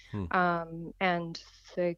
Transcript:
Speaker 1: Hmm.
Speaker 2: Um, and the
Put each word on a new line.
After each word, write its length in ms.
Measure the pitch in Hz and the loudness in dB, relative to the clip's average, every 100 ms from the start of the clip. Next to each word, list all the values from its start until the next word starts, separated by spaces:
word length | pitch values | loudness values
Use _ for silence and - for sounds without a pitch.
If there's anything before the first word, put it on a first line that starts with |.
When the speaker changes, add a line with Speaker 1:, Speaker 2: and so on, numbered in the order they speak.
| - | -10
Speaker 1:
Hmm. 200 | 104 90 | -6 0
Speaker 2:
Um, 600 | 185 180 170 165 165 165 - | 2 4 2 -2 -8 -10 -2
and 420 | 185 175 170 165 - - - - | 2 2 -2 -8 -14 -20 -8 -2
the 200 | 175 | 0